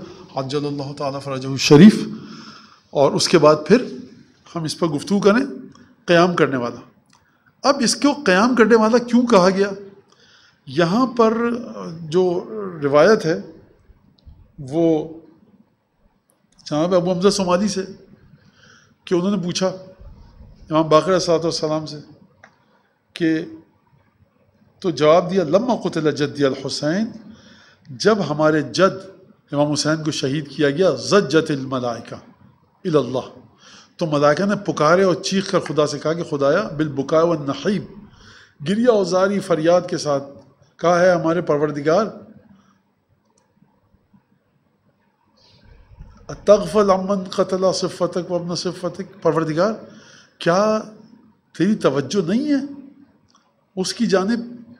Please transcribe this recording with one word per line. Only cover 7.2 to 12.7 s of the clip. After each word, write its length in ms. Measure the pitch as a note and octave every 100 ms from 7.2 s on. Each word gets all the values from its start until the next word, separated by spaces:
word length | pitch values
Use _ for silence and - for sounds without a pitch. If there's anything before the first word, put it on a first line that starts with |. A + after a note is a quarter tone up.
| _ _ _ _
अब 180 | B3 C#4+
इसको 300 | A3+ - C#4 D4
क़याम 320 | - F#3 A#3
करने 220 | B3 G#3+ A#3
वाला 220 | G#3+ A#3+
क्यों 240 | A#3+ A#3 B3
कहा 220 | G#3+ F3
गया? 240 | F#3+ G3+ G3 - - _ _ _ _ _ _ -
यहाँ 400 | C3 E3 G#3 B3+
पर 180 | - A3+ A3 A#3 A#3+ A#3 G#3+ F3+ E3 E3
जो 160 | E3 F#3 F3 - A3 G3